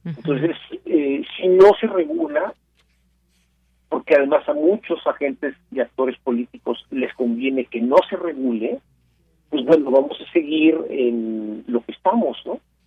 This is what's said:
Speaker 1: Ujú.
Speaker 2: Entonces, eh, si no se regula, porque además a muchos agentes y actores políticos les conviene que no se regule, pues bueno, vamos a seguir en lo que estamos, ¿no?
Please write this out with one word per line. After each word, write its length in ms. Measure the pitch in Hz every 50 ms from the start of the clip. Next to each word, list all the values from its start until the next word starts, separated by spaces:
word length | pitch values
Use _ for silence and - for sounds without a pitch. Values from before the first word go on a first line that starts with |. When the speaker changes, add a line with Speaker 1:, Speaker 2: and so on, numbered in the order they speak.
| -
Speaker 1:
Ujú. 120 | 170 156 131
Speaker 2:
Entonces, 400 | - 165 143 135 151 170 - - - - - - -
eh, 360 | - - 151 143 139 139 147 - - - -
si 100 | - 185
no 240 | 185 185 190 208 202 -
se 60 | -
regula, 720 | 220 196 185 160 - 160 170 165 151 196 - 180 208 - _ _ _ _ _ _ _ _ _ _ _ _ _ _ _ _ _ _ _ _ _ _ _ _ _ _ -
porque 260 | 156 - - - 156
además 340 | 143 139 139 151 143 - -
a 40 | 143
muchos 520 | 147 156 170 202 202 - - 170 - -
agentes 500 | 151 - - 143 139 127 - - 139 - _ _ -
y 80 | - 131
actores 380 | 120 - - - 131 127 127 - -
políticos 600 | - 120 117 123 - _ - - 127 113 - - -
les 240 | 139 131 127 - -
conviene 520 | - 127 120 117 117 131 135 135 131 123
que 160 | _ - 117
no 160 | 113 123 139 143 - -
se 80 | 196 185
regule, 640 | - 165 147 135 131 127 117 107 110 139 233 277 _ _ _ _ _ _ _ _ _ _ _ _ _ -
pues 120 | 151 143 120
bueno, 280 | 135 165 156 139 135
vamos 260 | 127 135 139 147 - -
a 120 | 170 - -
seguir 420 | 170 151 143 156 156 156 160 156 165 165 -
en 720 | - 139 127 120 120 117 113 110 110 110 107 107 107 113 - -
lo 140 | 120 117
que 100 | - -
estamos, 440 | 107 - - 185 214 240 185 139 - - -
¿no? 140 | 131 196 - _ _ _ _ _